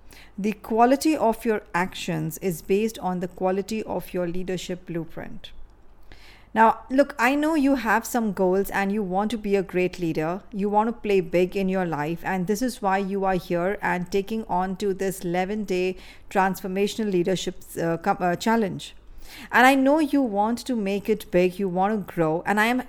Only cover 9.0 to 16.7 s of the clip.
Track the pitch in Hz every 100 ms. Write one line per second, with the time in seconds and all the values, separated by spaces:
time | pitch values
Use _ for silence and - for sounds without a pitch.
9 | 190 185 208 226 208 196 185 180 180 180
10 | 170 156 156 185 - 202 202 208 220 226
11 | 214 196 165 170 180 202 190 190 175 147
12 | 147 165 - 190 175 208 254 - 196 190
13 | 196 196 190 185 - 175 180 202 - 180
14 | 175 196 196 220 220 180 190 185 208 190
15 | 196 180 180 175 185 214 196 185 185 185
16 | - - - 208 190 180 196